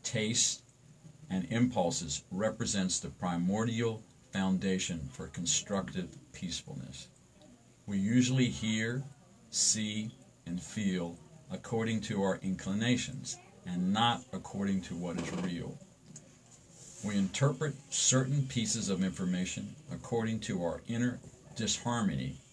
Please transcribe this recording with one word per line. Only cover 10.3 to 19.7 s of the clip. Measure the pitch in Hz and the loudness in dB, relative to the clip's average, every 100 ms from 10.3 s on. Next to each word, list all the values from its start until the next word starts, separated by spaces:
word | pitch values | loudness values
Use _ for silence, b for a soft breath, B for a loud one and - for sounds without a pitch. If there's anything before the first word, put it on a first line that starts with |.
| - | -16
and | 85 90 | -6 -6
feel | - 110 98 92 85 85 - - - | -4 0 2 2 -2 -8 -18 -20 -12
according | 92 - 113 113 110 | -10 -2 0 0 -2
to | - 101 | 0 0
our | 98 90 | 2 0
inclinations | 95 92 95 101 117 123 - - - - - - | -2 -2 -2 0 2 2 0 -8 -10 -12 -14 -14
and | 90 90 92 | -6 0 2
not | 107 117 110 - | 4 4 2 -4
according | 92 - 98 98 95 | -10 -8 -2 0 0
to | - | -2
what | 85 87 85 | -6 -4 -4
is | 80 | -4
real. | 90 90 85 76 - - - - - - - - - - - - - | -4 -2 -4 -6 -10 -18 -20 -20 -20 -20 -20 -20 -20 -20 -20 -18 -6
We | 104 101 | 0 2
interpret | 95 - 139 - 147 - - | 2 4 2 4 -2 -4 -6
certain | - - 131 131 143 131 | 2 6 6 4 2 2
pieces | 120 104 117 95 | 0 2 0 0
of | 90 | 2
information | 95 - 92 90 92 - 101 | 2 0 0 0 0 -4 -8